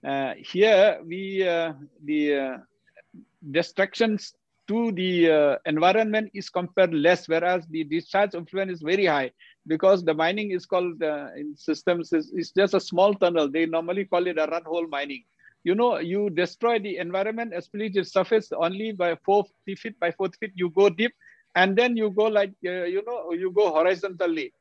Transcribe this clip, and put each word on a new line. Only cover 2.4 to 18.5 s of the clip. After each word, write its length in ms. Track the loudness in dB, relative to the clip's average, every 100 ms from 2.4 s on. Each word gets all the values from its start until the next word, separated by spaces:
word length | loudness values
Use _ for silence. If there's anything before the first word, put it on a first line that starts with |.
| -2 -8 -16 _ _ _ _ -20 -20 _ -4
destructions 800 | -2 -2 -2 -4 0 0 0 -6 _ _ _ -6
to 240 | -2 -2
the, 400 | -2 -2 4 4
uh, 260 | 6 4 2 -2
environment 640 | 2 4 4 2 0 -4
is 160 | -10 -8
compared 440 | -6 -4 2 2
less, 340 | 4 4 2 0
whereas 380 | 0 0 -2 -4
the 160 | -8 -4
discharge 500 | -6 -2 0 0 -2
effluent 340 | -8 -6 -6
is 120 | -6
very 240 | -2 0 2
high 260 | 0 -2 _ -20 _ -6
because 380 | 2 4 4
the 100 | 2
mining 380 | 0 0 0 -4
is 140 | -6 -2
called, 360 | -2 -2 -4
uh, 280 | -4 -4 -8 -12
in 180 | -12 -10
systems 580 | -6 -4 0 -2 0
is, 180 | -2 -2
is 200 | -8 -4
just 220 | 0 2
a 60 | 2
small 340 | -2 2 2 4
tunnel. 340 | 2 2 0
They 160 | 0 0
normally 400 | -2 -2 -4 -2
call 220 | -2 0
it 100 | -2
a 80 | -2
run 180 | -4 -4
hole 200 | -6 -4
mining. 360 | -6 -8 -10 _ _ _ _
You 100 | -2
know, 240 | 2 2 0
you 300 | -2 -2 -2
destroy 500 | 0 -2 -2 0 0
the 180 | -2 -6
environment, 560 | -4 -4 -4 -4 -8 -10
especially 340 | -10 -8 -4
the 140 | -2
surface, 480 | 0 0 2 0 0